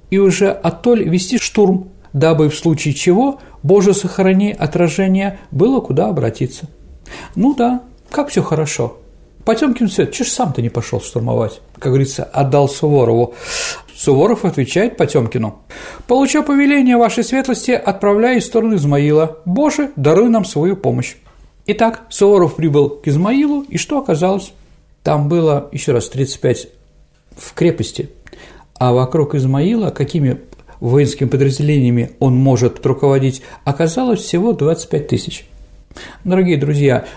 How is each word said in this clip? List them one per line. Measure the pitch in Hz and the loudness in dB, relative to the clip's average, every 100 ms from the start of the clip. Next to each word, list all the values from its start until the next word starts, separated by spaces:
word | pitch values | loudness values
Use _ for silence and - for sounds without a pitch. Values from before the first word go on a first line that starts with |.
| - | -4
И | 190 | 2
уже | 196 - 196 | 2 2 0
оттоль | - 165 165 247 233 160 | 0 -4 -2 2 2 2
вести | 180 185 247 | -2 -2 -4
штурм, | - - 196 190 - - - | -2 2 2 2 -4 -18 -8
дабы | 143 160 160 151 | 0 2 2 2
в | 147 | 0
случае | 165 151 151 | -2 0 -2
чего, | 139 - 180 277 277 - - | -2 2 2 2 -2 -12 -8
Боже, | 143 196 196 | 2 4 4
сохрани | 196 180 - 190 190 202 | 2 -2 0 2 2 0
отражение, | - 151 160 170 170 190 190 196 190 - | -2 -4 0 0 0 0 0 -2 -6 -8
было | 139 208 269 | 0 2 2
куда | - 139 196 | 0 -2 0
обратиться. | 180 117 113 131 - 151 - - - - - - - | 0 -2 -2 -6 -8 -16 -18 -20 -20 -20 -18 -12 -2
Ну | 240 | 0
да, | 294 240 247 - - - | 2 0 0 -6 -20 -10
как | - 285 | -6 -4
все | - | -2
хорошо. | - 156 151 - 117 - - - - - | -2 -2 -4 -4 -6 -8 -20 -20 -20 -10
Потемкин | - 226 302 233 220 | -4 0 0 0 -2
все, | - 208 | 0 -2
«Че | - | -2
ж | 247 | -4
сам-то | - 226 135 | -2 -2 -2
не | 117 | -4
пошел | 117 113 113 | -4 -4 -6
штурмовать?» | - 117 113 117 110 - - | -6 -6 -2 -2 -2 -6 -20
Как | - 139 | -8 0
говорится, | 131 135 - | 0 0 -4
отдал | 127 - 139 143 139 | -6 -2 2 2 2
Суворову. | - 156 147 117 117 120 - - - - - - | 0 2 4 4 2 0 -4 -10 -8 -8 -10 -14
Суворов | - - 135 185 233 | -6 0 4 4 2
отвечает | - 151 127 170 226 - | -2 -2 -2 0 -2 0
Потемкину: | 151 151 117 127 113 - - - - - - | 0 0 -2 -2 -4 -8 -18 -20 -18 -12 -2
«Получа | 247 269 311 | 0 2 0
повеление | 302 277 285 285 254 240 | 0 2 2 4 4 4
вашей | 233 - | 2 0
светлости, | 226 262 262 180 - | -2 -2 -2 -4 -2
отправляюсь | 240 - 190 202 202 233 254 | -2 -2 -2 0 2 2 0
в | - | 0
сторону | 226 226 208 | -2 0 0
Измаила. | 143 143 147 151 160 160 | 2 2 2 2 0 -4
Боже, | - 185 302 294 285 208 | -4 0 0 0 -4 -2
даруй | 139 170 233 | 2 4 4
нам | 226 | 2
свою | 185 - 165 196 | 0 -2 -2 -2
помощь». | - 123 123 - - - - _ - | -2 -2 -4 -10 -20 -20 -20 _ -6
Итак, | 208 226 226 - | 0 0 -2 -8
Суворов | - 202 202 170 | 2 4 6 4
прибыл | - 160 147 143 | 0 0 2 2
к | 143 - | 0 -2
Измаилу, | 143 190 269 294 285 | 0 2 2 2 0
и | 277 170 | -4 -8
что | - 294 | -4 -4
оказалось? | 277 156 208 202 - - - - _ _ | -2 0 0 -2 -6 -18 -20 -20 _ _
Там | - 151 147 | -2 0 0
было, | 170 160 143 - | 2 2 0 -2
еще | 139 - | -8 -2
раз, | 120 - | -2 -2
тридцать | 127 135 - | -4 -6 -2
пять | 135 120 - _ _ _ _ _ _ - | -2 -2 -6 _ _ _ _ _ _ -20
в | - | -12
крепости, | - 170 160 113 - 147 - - - - - - - | -2 0 0 -4 -6 -10 -12 -20 -20 -20 -20 -16 -2
а | 127 | 2
вокруг | 123 131 165 147 | 2 2 0 0
Измаила, | 151 131 135 170 233 190 | 0 0 0 0 0 -2
какими | - 143 170 139 - - - - - | -4 -4 0 0 -2 -8 -20 -20 -8
воинскими | 120 131 143 - 131 | 0 2 2 0 -2
подразделениями | 131 139 131 147 147 123 120 117 - | 0 0 0 0 2 2 2 -2 0
он | 135 123 | 2 4
может | 135 120 120 - 139 | 4 4 2 0 -4
руководить, | 131 143 139 131 127 - - | 0 2 2 0 -4 -12 -10
оказалось | - 143 165 165 254 220 | -6 -2 -2 0 -2 -2
всего | - 170 214 | -2 -2 0
двадцать | 220 147 165 - | 0 0 -2 -4
пять | 156 - | -6 -2
тысяч. | - - - - - - - - - - - | -4 -4 -14 -16 -20 -20 -20 -20 -20 -20 -12
Дорогие | 190 185 180 156 | -2 0 2 2
друзья, | 143 147 143 120 - | 0 2 2 2 -2